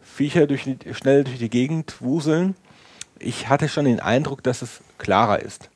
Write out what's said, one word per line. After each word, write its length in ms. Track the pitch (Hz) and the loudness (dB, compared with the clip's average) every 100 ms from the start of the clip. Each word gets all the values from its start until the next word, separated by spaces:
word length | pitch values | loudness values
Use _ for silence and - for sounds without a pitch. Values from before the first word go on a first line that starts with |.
Viecher 460 | - - 147 170 147 | -20 -4 0 4 2
durch 160 | 135 | 0
die, 140 | 139 127 - | -4 -10 -10
schnell 300 | 120 139 139 | -2 4 4
durch 120 | 135 123 | 4 -4
die 120 | 117 | -2
Gegend 520 | 120 131 160 151 - | 0 0 -2 -6 -8
wuseln, 540 | 123 160 147 156 185 190 _ - - - - _ | -4 -2 0 2 0 -4 _ -20 -20 -20 -20 _
ich 300 | - 117 113 | -10 -8 0
hatte 180 | 143 151 | 0 0
schon 160 | - | 0
den 140 | 143 113 | 2 2
Eindruck, 420 | - 123 147 135 | 2 0 -2 -4
dass 200 | 127 123 | -4 -4
es 160 | 131 - _ - | -8 -16 _ -10
klarer 420 | - 98 110 101 | 0 2 4 0
ist. 280 | - - - | -4 -16 -20